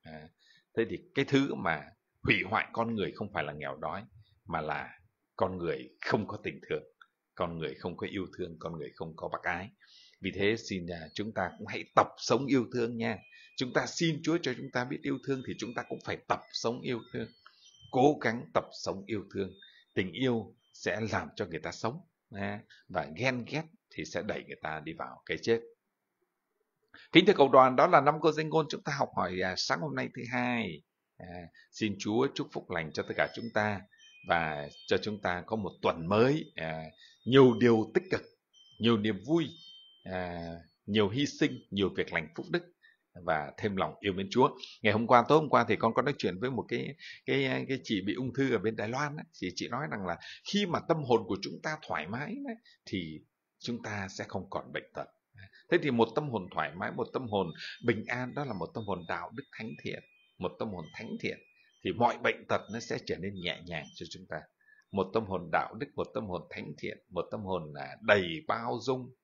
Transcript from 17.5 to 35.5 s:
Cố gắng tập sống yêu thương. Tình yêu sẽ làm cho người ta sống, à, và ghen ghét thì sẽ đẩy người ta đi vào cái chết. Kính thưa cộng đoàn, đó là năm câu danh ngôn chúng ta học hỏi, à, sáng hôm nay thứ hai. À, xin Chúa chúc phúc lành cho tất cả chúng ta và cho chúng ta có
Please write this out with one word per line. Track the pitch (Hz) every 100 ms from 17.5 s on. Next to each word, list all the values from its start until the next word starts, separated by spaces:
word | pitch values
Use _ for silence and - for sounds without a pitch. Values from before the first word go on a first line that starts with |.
| _ - _ -
Cố | 131 143 147
gắng | 123 117 127
tập | - - -
sống | - 92 98
yêu | 107 95
thương. | 101 95 90 - - _
Tình | - 95
yêu | 90 131 117 101 - _
sẽ | - - 92 110
làm | 95 82 -
cho | 101
người | 80
ta | 78
sống, | - 113 156 - _ _
à, | 101 101 104 - - _
và | 90 71 82
ghen | 127 123 110
ghét | 143 160 _ _
thì | -
sẽ | 78 90
đẩy | 82 76
người | 64 69
ta | 76 78
đi | 76
vào | 82 65 64 -
cái | 82
chết. | 110 117 117 _ _ _ _ _ _ _ _ _ _ _ _ - -
Kính | 165 190
thưa |
cộng | 185 139
đoàn, | 131 127 127
đó | 165
là | 170
năm | 139 156
câu | 160
danh | 151 156
ngôn | 160 147
chúng | -
ta | - 139
học | - -
hỏi, | 90 92
à, | 92 90
sáng | - 135
hôm | 160
nay | 135 123 -
thứ | 117
hai. | 123 123 120 104 76 _ _ _ _
À, | 90 87 82 - _
xin | - 110 101
Chúa | 110 110 139
chúc | 143 143
phúc | - -
lành | 87 78
cho | -
tất | 101 -
cả | 76
chúng | - 117
ta | 110 107 101 98 _ - - 90
và | 85 80 73 73 - -
cho | 98
chúng | 107 104
ta | 95 87
có | 90